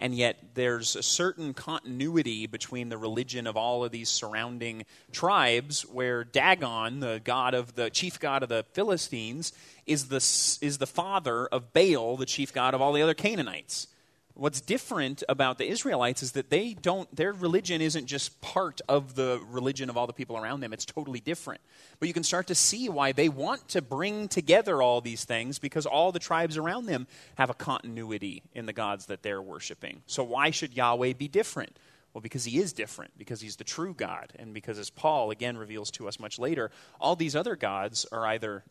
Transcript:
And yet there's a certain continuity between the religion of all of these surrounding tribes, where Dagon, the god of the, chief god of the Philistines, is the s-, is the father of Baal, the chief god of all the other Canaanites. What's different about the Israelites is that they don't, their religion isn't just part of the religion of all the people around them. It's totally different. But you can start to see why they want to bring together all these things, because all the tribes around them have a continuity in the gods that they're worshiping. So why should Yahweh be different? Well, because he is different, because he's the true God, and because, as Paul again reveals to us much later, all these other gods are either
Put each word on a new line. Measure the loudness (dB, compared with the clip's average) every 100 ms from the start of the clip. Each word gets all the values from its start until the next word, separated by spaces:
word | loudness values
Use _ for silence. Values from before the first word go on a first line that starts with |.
And | -4 2
yet | 2 2 -8
there's | -2 0 0 -2 -2
a |
certain | 0 2 2 0 -8
continuity | -8 -6 -6 -6 -4 2 2 2 -2 -6
between | -6 -8 -6 -6
the | -4
religion | -2 -2 -2 -4 -2
of | 0
all | 0 0
of | -2
these | -4 -2
surrounding | -2 -2 -4 -4 -6 -8 -8 -14 -20 -12
tribes, | 0 4 6 6 4 2 -6 -4
where | -4 -2 -2
Dagon, | 2 6 6 6 4 -2 -2 -2
the | -4 -2
god | 0 0 2
of | 2 0 -2
the, | 0
chief | 0 -2 -4
god | 0 0
of | 0
the | -2 -2
Philistines, | -2 2 0 -2 -6 -6 -6 -8 -10 -20 -10 0
is | 0 0
the | 0
s-, | 2 2 2 0
is | -2 -2
the | -2
father | -2 0 0 0 -2 0
of | -2 4
Baal, | 6 8 6 2 -2
the | -2
chief | -2 -2
god | 2 2
of | 6
all | 6
the | 6
other | 4
Canaanites. | 4 0 0 -4 -6 -8 -8 -8 _ _ _ _ -2
What's | -2 -2
different | -2 -2 -2 -2 -2 -4 -2
about | 2 2 2
the | -2
Israelites | -2 0 2 2 0
is | -4
that | -4 2
they | 2 0
don't, | -2 -2 -2 -4
their | -2 -2
religion | 0 2 2 2 0
isn't | 2 0 -4
just | -4 -6 -8
part | -2 0 0 -4 2
of | 2 2 0
the | 0 0 -2
religion | -2 -2 -2 -2
of | -2
all | -2
the |
people | -4 -6 -4
around | -4 -4
them. | -6
It's | -8
totally | -8 -8 -6 -6
different. | -4 -6 -6 -12 _ -20 -18 -4
But | -2
you |
can | 0
start | 0 0 2
to |
see | 4 4 2 -2
why | 2 2
they | 4 4
want | 2 -4 -4 -2
to | -2
bring | -2 -2 -2 -2 -2
together | 0 8 8 8 4
all | 6 4
these | 0 -6
things, | -2 -2 -2 -6
because | -4 -2 0
all | 4 4
the | 2
tribes | 0 2 2 0
around | -2 -4 -2
them | -4 -4 -14 -8
have | 0 0
a |
continuity | 0 -4 -4 -4 -8 -6 -4 -6 -8 -12
in | -10 -8
the |
gods | -4 -4 -4 -6
that | -8
they're | -4 -6
worshiping. | -6 -10 -12 -12 -14 -14 -8
So | -4
why | -2 2 2
should | 2 -4
Yahweh | 2 2 4 0
be | -2 -2
different? | 0 0 -6 -10 _ _ _ _
Well, | -14
because | -10 -8
he | -2 0
is | 0
different, | -2 -8 -10 -16 -18
because | -12 -12
he's | -12 -12
the |
true | -10 -6 -6
God, | -6 -6 -8 -12 -16
and | -14
because, | -12 -8 -8
as | -10
Paul | 0 2 2 0
again | -2 -4 -6
reveals | -10 -8 -10
to | -8 -10
us | -8
much | -10 -4
later, | -2 0 -2 -6 -20 -2
all | 0 2
these | 0
other | 0 -2 -2
gods | -2 -2 -4 -4 -4
are | -2
either | 0 0 -2 -8 -12